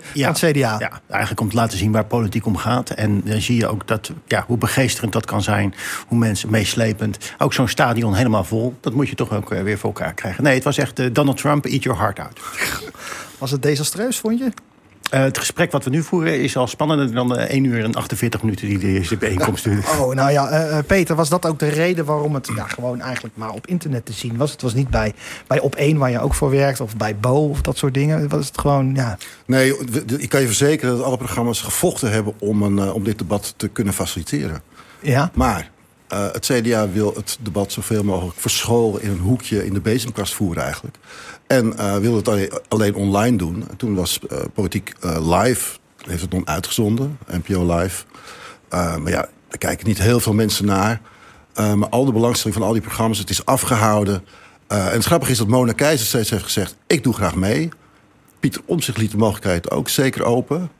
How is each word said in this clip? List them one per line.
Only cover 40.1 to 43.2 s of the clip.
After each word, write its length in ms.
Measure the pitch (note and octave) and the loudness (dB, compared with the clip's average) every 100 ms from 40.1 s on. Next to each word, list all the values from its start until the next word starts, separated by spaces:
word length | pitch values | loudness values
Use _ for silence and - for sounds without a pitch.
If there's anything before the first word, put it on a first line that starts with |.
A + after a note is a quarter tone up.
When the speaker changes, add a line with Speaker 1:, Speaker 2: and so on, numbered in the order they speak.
| A2 G2 | -6 -6
Speaker 3:
voeren 280 | - G2 E2 | -2 -2 -2
eigenlijk. 340 | C#2 - - - - - - - - | -4 -6 -12 -16 -20 -20 -18 -10 0
En, 320 | C3 A2+ - | 2 2 0
eh, 180 | G2+ G2+ | -2 0
wil 200 | A2 A2+ | 2 2
het 120 | G2+ | 2
alleen, 220 | G#2 F#2+ - - | 0 0 -6 -2
alleen 260 | G#2+ G#2 | 0 2
online 420 | G2 G2+ G2 | 0 2 2